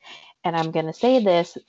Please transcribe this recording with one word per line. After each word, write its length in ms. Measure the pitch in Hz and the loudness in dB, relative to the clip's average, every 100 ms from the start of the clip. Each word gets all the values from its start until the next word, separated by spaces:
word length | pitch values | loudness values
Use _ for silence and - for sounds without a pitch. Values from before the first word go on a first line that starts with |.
| - - - _ 180 | -20 -20 -20 _ -6
And 100 | 165 | -4
I'm 160 | 160 | -2
gonna 220 | 160 160 | -4 -6
say 280 | - 240 262 | -2 2 2
this, 360 | 202 175 170 - | 4 2 0 -8